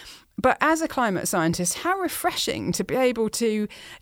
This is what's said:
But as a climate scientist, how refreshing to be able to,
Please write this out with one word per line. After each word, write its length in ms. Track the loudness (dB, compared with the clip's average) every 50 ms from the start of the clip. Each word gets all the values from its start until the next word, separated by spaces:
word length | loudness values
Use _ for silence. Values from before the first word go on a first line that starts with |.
| -18 -20 -20 -20 -20 _ -10
But 220 | 2 4 4 4 6
as 220 | 4 2 4 2
a 60 | 0 -2
climate 400 | 0 0 0 2 0 0 -2 0
scientist, 500 | 0 2 2 2 2 0 0 -2 -2 -2
how 200 | -2 -2 0 0
refreshing 760 | -2 -4 -4 -2 -2 -2 -2 0 -2 -2 -2 -2 -2 -2
to 120 | -2 -2 -2
be 100 | -2 0
able 360 | 2 2 2 2 2 -2 -2
to, 360 | 0 0 0 0 2 0 -2 -4 -6 -14 -18 -18 -18 -6